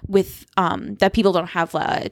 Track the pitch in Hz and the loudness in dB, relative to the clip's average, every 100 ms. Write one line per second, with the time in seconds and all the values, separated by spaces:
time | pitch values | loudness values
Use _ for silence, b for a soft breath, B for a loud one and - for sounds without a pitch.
0 | - 196 190 - - - 175 - - 202 | 0 0 0 -4 -6 -2 0 -2 -6 0
1 | 196 226 196 180 170 180 165 156 - - | 2 4 2 2 -2 -4 -2 -2 -2 -4
2 | - | -6